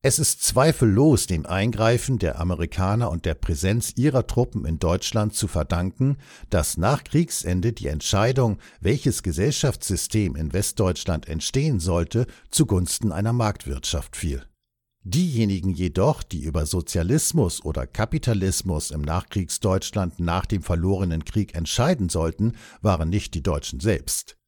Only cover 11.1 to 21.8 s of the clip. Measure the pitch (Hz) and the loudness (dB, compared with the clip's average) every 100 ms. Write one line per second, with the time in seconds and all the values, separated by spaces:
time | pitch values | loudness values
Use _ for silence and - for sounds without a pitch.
11.1 | 80 - 80 - 135 151 107 82 87 85 | -4 -4 -6 -2 -2 0 0 0 0 0
12.1 | 113 127 - - - 139 92 90 - 107 | 0 -2 -6 -6 0 2 2 0 -2 -2
13.1 | 82 107 120 110 - 80 69 - 76 - | 0 0 0 0 -2 -8 -8 -4 -4 -6
14.1 | - 82 65 - _ _ _ _ _ 95 | -6 -4 -6 -10 _ _ _ _ _ -2
15.1 | 123 180 120 107 98 92 85 90 82 117 | 0 2 2 2 2 -2 0 0 2 2
16.1 | 147 - 78 76 76 78 90 - - 85 | 2 -4 -6 -2 -2 0 -2 -2 -2 2
17.1 | 151 - 160 92 - - 76 62 - 107 | 2 2 2 0 0 -6 -6 -6 -4 -2
18.1 | 156 - 104 95 - 92 78 - 76 73 | -2 0 2 0 0 -2 -4 -4 -6 -2
19.1 | 85 - 104 87 - 101 95 - 104 90 | -4 -4 -6 -4 -2 0 0 -2 -2 -4
20.1 | - 87 87 - 101 - 85 90 95 92 | -2 -2 -2 -2 -4 0 0 2 0 0
21.1 | 80 - 110 98 85 82 - | -2 -2 -4 -2 -4 -4 0